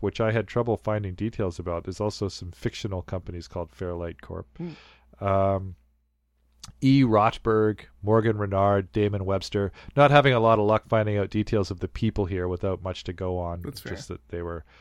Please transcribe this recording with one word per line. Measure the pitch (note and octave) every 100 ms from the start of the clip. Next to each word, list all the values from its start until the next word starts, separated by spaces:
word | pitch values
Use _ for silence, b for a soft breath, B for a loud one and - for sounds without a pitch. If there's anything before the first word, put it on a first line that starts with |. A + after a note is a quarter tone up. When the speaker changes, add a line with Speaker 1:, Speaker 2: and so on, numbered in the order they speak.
Speaker 1:
which | G2+ -
I | A2+
had | A2+ G2+
trouble | A#2+ A#2+ G#2
finding | - G#2+ G2+ F2+
details | G#2 - F#2+ F2
about. | F2 E2+ E2+
There's | F2
also | G#2 - G2
some | - F2
fictional | - A#2+ - A2 F#2
companies | - F#2 - F2 -
called | F2+ E2+
Fairlight | - F2+ F2 E2+ E2+
Corp. | - F2 - -
Speaker 2:
Hmm. | F3 D3+ - _ _ - G2+
Speaker 1:
Um, | G2 G2 G2 F#2+ F2+ _ _ _ _ _ _ _ _ - -
E. | C3+ C3+
Rotberg, | B2+ G#2+ A2 - A2+ A2 G#2+ G#2 - _
Morgan | G2+ A2+ A2 G#2
Renard, | G2+ F#2+ G2+ G2+ F#2
Damon | G#2+ G#2 G2+
Webster. | F#2+ F#2+ - G#2 G2 B B C#3
Not | C#3+
having | C#3+ C3+
a | B2
lot | A2+ A2
of | G#2
luck | G#2+ -
finding | A2+ G#2+ G2+
out | G2
details | G#2+ G#2 A2 F#2+
of | F#2
the | -
people | - A2+ - F#2
here | F#2+ F2+
without | F2 G2 F#2
much | F#2 F2+
to | -
go | F2 F#2 F2+
on. | F2 F2
Speaker 2:
That's | F2 -
Speaker 1:
Just | - - -
Speaker 2:
fair. | F2+
Speaker 1:
that | _
they | F2
were, | E2+ E2+ b b